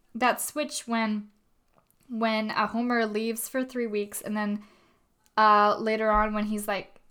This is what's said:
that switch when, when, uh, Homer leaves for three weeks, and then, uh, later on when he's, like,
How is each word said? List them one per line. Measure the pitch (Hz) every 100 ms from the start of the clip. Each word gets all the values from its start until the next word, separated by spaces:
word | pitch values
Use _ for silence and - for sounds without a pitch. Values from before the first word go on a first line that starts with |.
| _
that | 226 247 233
switch | - 302 294 - 233
when, | 233 220 214 208 _ _ _ _ _ _ _ -
when, | 226 226 220 220
uh, | - 208
Homer | 220 247 240 220
leaves | 214 226 226 -
for | 262
three | 262 247 226
weeks, | 208 208 -
and | - 214
then, | 208 208 - _ _ _ _ _ _ -
uh, | 214 208 208 -
later | 220 220 220
on | 214 214
when | 214
he's, | 208 208 208
like, | 190 - - _